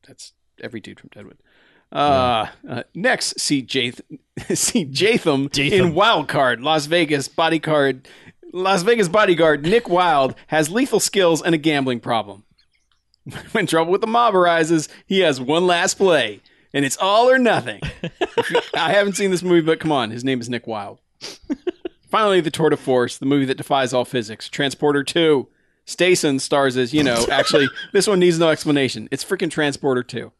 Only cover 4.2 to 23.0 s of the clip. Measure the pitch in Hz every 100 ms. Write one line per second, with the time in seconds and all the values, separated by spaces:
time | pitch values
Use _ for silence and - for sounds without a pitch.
4.2 | _ - - 175 - 247 147 135 190 233
5.2 | 170 139 139 - 143 208 180 156 214 202
6.2 | 143 160 131 117 135 156 147 170 160 147
7.2 | 131 - 165 165 156 156 139 131 - -
8.2 | - _ - 180 185 196 180 233 185 185
9.2 | 208 165 165 147 151 226 233 175 175 151
10.2 | 135 123 - 156 151 202 269 214 - 202
11.2 | 180 160 165 165 147 147 131 120 131 117
12.2 | 101 95 _ _ _ _ _ _ _ _
13.2 | - - - 226 185 160 165 190 220 233
14.2 | 240 190 175 170 160 165 143 - _ 190
15.2 | 175 131 127 156 180 175 190 - 196 156
16.2 | 113 101 _ _ _ 143 139 - 190 208
17.2 | 247 262 240 170 120 104 - - 170 -
18.2 | 381 - 466 480 - - 165 196 202 185
19.2 | 202 180 175 175 160 160 160 143 113 117
20.2 | 131 131 113 120 117 110 101 107 _ _
21.2 | - - _ 294 - - - _ _ 202
22.2 | 214 185 160 - 156 151 - 127